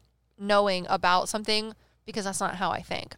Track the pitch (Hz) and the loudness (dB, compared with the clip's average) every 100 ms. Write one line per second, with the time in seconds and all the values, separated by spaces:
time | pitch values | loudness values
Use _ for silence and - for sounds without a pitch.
0 | _ _ _ - 202 202 202 185 175 190 | _ _ _ -10 2 4 4 0 0 2
1 | 180 185 - 214 214 214 220 - _ _ | 4 2 2 -4 -2 -2 -2 -12 _ _
2 | - 220 196 190 190 185 175 - 175 - | -10 -6 -4 -2 -4 -2 -2 -2 -4 -8
3 | - | -8